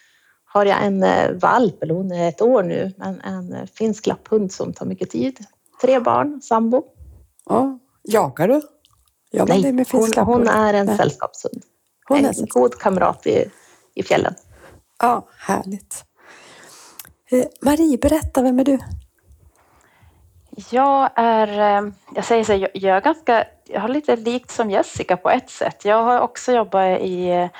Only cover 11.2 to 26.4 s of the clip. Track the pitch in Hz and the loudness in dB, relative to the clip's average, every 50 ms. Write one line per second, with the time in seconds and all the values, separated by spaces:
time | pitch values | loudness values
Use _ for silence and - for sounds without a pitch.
11.2 | - - - - - - - - - _ _ _ _ _ _ _ _ - 269 294 | -10 -12 -10 -10 -10 -10 -10 -14 -18 _ _ _ _ _ _ _ _ 0 2 2
12.2 | 277 254 202 - 220 - - 247 247 240 - - - 220 190 180 - - - - | 2 2 0 -4 -6 -2 2 2 2 2 0 -2 -2 0 0 0 0 0 -2 -2
13.2 | - - - - - - - _ _ _ _ _ _ _ - - - - 170 - | -2 0 0 0 0 -2 -8 _ _ _ _ _ _ _ -12 -8 -2 0 0 0
14.2 | - - 185 - _ _ - - - - - - _ _ _ - - 247 240 202 | 0 -2 -6 -8 _ _ -20 -20 -20 -20 -20 -20 _ _ _ -2 0 0 0 -2
15.2 | 185 _ _ - - - 196 202 - 190 202 196 - - - - - _ _ _ | -4 _ _ -8 -6 -4 -4 -4 -4 -8 -12 -12 -12 -16 -18 -18 -18 _ _ _
16.2 | _ - - - - - - - - - - - - - - - - - - _ | _ -20 -20 -20 -20 -20 -20 -20 -20 -20 -20 -20 -20 -20 -20 -20 -20 -20 -20 _
17.2 | _ _ 254 254 247 - - _ - 262 294 311 330 311 262 - - - 302 320 | _ _ 0 0 0 -2 -4 _ 0 0 2 2 2 2 2 0 0 0 0 0
18.2 | - - - 269 247 262 247 254 269 277 269 247 - - - - - _ _ _ | -2 -2 -2 0 0 2 2 2 2 2 0 0 -2 -8 -16 -16 -16 _ _ _
19.2 | _ _ _ _ _ _ _ _ _ _ _ _ _ _ _ _ _ _ _ _ | _ _ _ _ _ _ _ _ _ _ _ _ _ _ _ _ _ _ _ _
20.2 | _ _ _ _ _ _ - - 190 - 233 247 269 277 277 277 269 - - - | _ _ _ _ _ _ -20 -20 -8 -2 0 2 4 4 4 2 2 0 0 2
21.2 | 226 233 226 220 220 208 208 208 214 208 202 202 208 208 202 _ _ - - - | 2 4 4 2 2 0 0 2 2 2 2 2 0 -4 -8 _ _ -10 -8 -6
22.2 | 196 - 233 226 220 220 208 196 190 185 - 190 196 190 185 196 - 285 320 311 | -2 2 2 2 2 2 0 0 0 -2 -4 -2 0 2 2 2 2 0 0 0
23.2 | - - 233 220 - - _ _ _ - - 220 196 226 262 302 294 - 240 226 | 0 2 2 2 0 -2 _ _ _ -8 -6 -4 -4 -4 -4 -2 0 0 -2 0
24.2 | 220 233 240 254 247 - - - 233 208 196 233 330 - - - - - 180 175 | 0 -2 -4 -4 -6 -6 -6 -4 -2 0 0 0 -2 -2 -6 -6 -2 -2 -2 0
25.2 | - - - 254 - - - - - 165 - - - 202 214 226 226 240 247 240 | 2 2 2 0 0 -6 -8 -6 -6 -6 -6 -4 0 2 2 2 2 2 2 2
26.2 | 247 240 - - | 0 -2 -4 -6